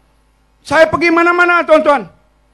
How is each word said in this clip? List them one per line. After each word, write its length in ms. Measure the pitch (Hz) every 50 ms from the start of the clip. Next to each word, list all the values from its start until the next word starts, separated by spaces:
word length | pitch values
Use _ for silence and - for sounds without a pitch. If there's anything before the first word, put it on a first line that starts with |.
| _ _ _ _ _ _ _ _ _ _ _ _
saya 240 | _ - 277 - -
pergi 240 | 320 320 294 330 349
mana-mana, 560 | 330 339 339 349 349 349 349 349 349 339 311
tuan-tuan. 400 | 330 311 302 311 302 285 254 190 165 _ _ _ _ _ _ _ _